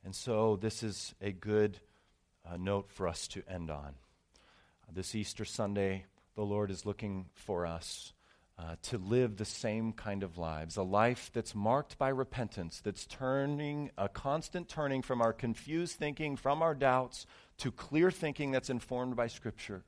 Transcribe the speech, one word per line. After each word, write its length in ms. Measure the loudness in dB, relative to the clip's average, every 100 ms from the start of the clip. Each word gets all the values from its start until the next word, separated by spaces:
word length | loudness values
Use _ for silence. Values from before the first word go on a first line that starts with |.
And 120 | -10 -8
so 400 | 0 4 6 4
this 260 | 2 -2
is 320 | -4 -6 -10 -6
a 100 | -6
good, 480 | -6 2 6 6 2 -18 _ _ _ _ _ -10
uh, 80 | -4
note 320 | 0 0 -2
for 180 | -2 -2
us 200 | -2 -6
to 160 | -10 -8
end 220 | -8 -6
on. 240 | -6 -8 -14 _ _ _ _ _ _ _ _ -12
This 220 | -8 -4
Easter 320 | -2 -4 -4 -6
Sunday, 600 | -2 0 2 2 0 -6 _ _ -4
the 80 |
Lord 280 | 0 2 0
is 140 | -2 -4
looking 400 | -4 -4 -4 -8
for 320 | -14 -4 0 0
us, 480 | -2 -6 -10 -12 _ _ _ _ -12
uh, 160 | -10 -8
to 140 | -6 -4
live 400 | 2 4 4 2
the 80 | -6
same 480 | -2 -2 0 -2
kind 300 | -4 -4 -4
of 140 | -4 -4
lives, 400 | -4 -4 -4 -2
a 60 |
life 460 | 2 6 6 4 -4
that's 220 | -4 -4
marked 440 | 0 4 2 2 0
by 120 | 0
repentance, 720 | 2 -2 -2 -4 -4 -8 -4
that's 220 | -6 -6 -10
turning, 840 | -4 0 2 2 0 -2 -2 -4 -2
a 120 | -4
constant 580 | -2 -2 -2 -2 -6 -6
turning 340 | -2 0 0
from 200 | 0 4
our 120 | 4
confused 640 | 4 -2 -2 -2 -2 -2 -2
thinking, 380 | -4 -2 -4 0
from 260 | 0 4
our 120 | 4
doubts, 540 | 4 6 6 2 -6 -16 -20 -20 _
to 140 | -4
clear 380 | -4 0 6 6
thinking 420 | 4 -2 0 2
that's 180 | 2 2
informed 460 | -2 0 -2 0 0
by 120 | 0
Scripture 560 | -2 -6 -6 -8 -8